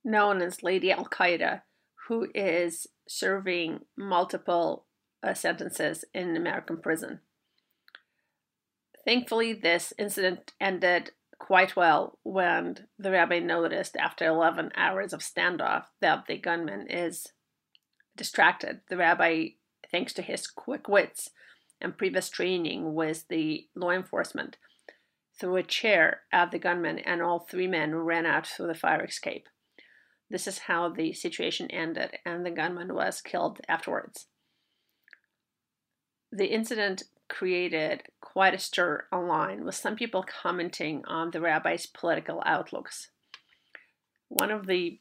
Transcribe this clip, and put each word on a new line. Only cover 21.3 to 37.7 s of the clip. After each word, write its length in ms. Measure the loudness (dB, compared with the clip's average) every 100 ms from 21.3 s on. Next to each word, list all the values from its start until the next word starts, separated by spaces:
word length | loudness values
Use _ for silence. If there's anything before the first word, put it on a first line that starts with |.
| -16 -20 _ _ _
and 160 | -8 -2
previous 320 | 0 0 -2
training 640 | -2 0 0 -2 -4 -4
with 320 | -2 -2 -4 -4
the 380 | -2 -2 -4 -8
law 160 | -4 0
enforcement, 680 | 0 -2 -4 -4 -6 -8 -14 _ _ -20 -20 _ _ _ -8
threw 160 | -2 -2
a 60 |
chair 580 | 0 0 4 6 6 2 _
at 200 | 2 4
the 80 | 0
gunman, 400 | -2 0 -2 -4
and 240 | -2 -2
all 160 | 0 -2
three 280 | -4 -4 0
men 280 | 0 0
ran 320 | -2 0 0 2
out 200 | 0 -2
through 200 | -6 -6
the 80 |
fire 280 | -2 0 0
escape. 460 | -2 -6 -8 -10 -14 _ _ -20 -20 _ _ _ _
This 160 | -8 -6
is 140 | -6
how 300 | -2 0 0
the 240 | -2 -4
situation 560 | -4 -6 -2 -2 -4 -6
ended, 480 | -6 -4 -4 -6 -6
and 200 | -8 -6
the 60 | -6
gunman 440 | -4 -4 -4 -6
was 280 | -2 -2 -2
killed 380 | -6 -2 -2 -4 -4
afterwards. 600 | -4 -2 -6 -6 -16 -20 _ _ _ _ _ _ _ _ -20 _ _ _ _ _ _ _ _ _ _ _
The 160 | -2 0
incident 580 | 0 -2 0 0 -2 -10 _ -14
created 760 | -4 0 0 0